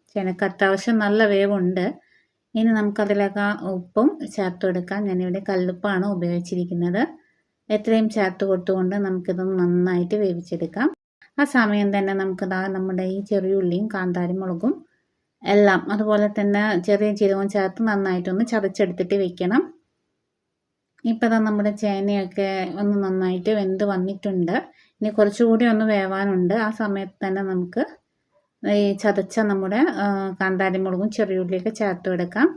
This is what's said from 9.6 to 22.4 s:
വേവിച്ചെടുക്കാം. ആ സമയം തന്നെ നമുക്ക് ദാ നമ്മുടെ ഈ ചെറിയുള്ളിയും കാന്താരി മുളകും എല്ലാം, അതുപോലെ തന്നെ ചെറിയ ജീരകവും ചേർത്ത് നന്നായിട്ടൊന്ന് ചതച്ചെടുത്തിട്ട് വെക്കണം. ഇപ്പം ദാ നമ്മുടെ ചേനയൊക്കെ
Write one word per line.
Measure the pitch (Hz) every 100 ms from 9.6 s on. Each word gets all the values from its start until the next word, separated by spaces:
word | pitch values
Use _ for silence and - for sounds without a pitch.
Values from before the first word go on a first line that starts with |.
| 175 180 180 180 175 208
വേവിച്ചെടുക്കാം. | 202 170 175 170 165 196 294 - _ _ -
ആ | - 285
സമയം | 254 214 208 202
തന്നെ | 196 196
നമുക്ക് | 196 190 185 185
ദാ | 185 190
നമ്മുടെ | 190 190 185 185
ഈ | 190
ചെറിയുള്ളിയും | 202 202 185 196 185 175 220
കാന്താരി | 190 180 175 175 185
മുളകും | 185 175 233 359 - _ _ _ _ _
എല്ലാം, | - 208 202 185 -
അതുപോലെ | 208 214 214 208
തന്നെ | 208 202 202 214 180
ചെറിയ | 180 202 214
ജീരകവും | 202 196 196 196
ചേർത്ത് | 202 190 190
നന്നായിട്ടൊന്ന് | 226 202 190 185 180 185 233
ചതച്ചെടുത്തിട്ട് | 226 196 190 190 180 180 202
വെക്കണം. | 185 180 185 240 381 - _ _ _ _ _ _ _ _ _ _ _ _ 226
ഇപ്പം | 226 233
ദാ | 226
നമ്മുടെ | 220 208 208 208
ചേനയൊക്കെ | 208 196 202 202 190 196